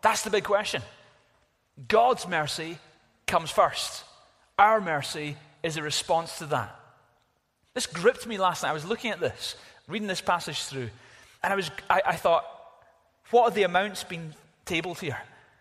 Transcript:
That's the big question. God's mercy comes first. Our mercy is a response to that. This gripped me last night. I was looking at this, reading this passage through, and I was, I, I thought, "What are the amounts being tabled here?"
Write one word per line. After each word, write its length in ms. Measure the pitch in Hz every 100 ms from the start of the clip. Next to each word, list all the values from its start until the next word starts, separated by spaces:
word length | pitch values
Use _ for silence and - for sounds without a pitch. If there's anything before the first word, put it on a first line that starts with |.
That's 220 | 214 220
the 60 | 220
big 140 | 202
question. 380 | - 202 208 170 107 - - _ _ _ _ _ _ - 120
God's 400 | 214 240 247 175
mercy 500 | 175 147 - 165 165 - _ _ _ -
comes 240 | 180 160
first. 520 | - 170 - - - - - _ _ _ -
Our 240 | 202 220
mercy 560 | 185 151 135 160 147 143 - _
is 140 | 165 156
a 40 |
response 580 | 151 143 - 165 165 -
to 80 | 160
that. 280 | 143 104 - - _ _ _ _ _ _ _ _ 247
This 100 | -
gripped 400 | - 180 262 220
me 100 | 208
last 260 | 185 160
night. 80 | 147
I 20 |
was 120 | 151 156
looking 260 | 233 240
at 80 | 175
this, 360 | 147 - - - - - -
reading 200 | 214 208
this 120 | 185
passage 440 | - 175 165 143
through, 260 | - 135 120 - - - - _
and 120 | 180
I 20 | 196
was, 160 | 165 - -
I, 120 | 185 -
I 80 | 165
thought, 280 | 180 165 - - - - _ _ _ _ -
"What 140 | 233
are 80 | 240
the 120 | 196
amounts 400 | 190 175 208 190
being 300 | - 170 160 151 _ _ -
tabled 340 | 170 175 170
here?" 220 | 170 113 - - _ _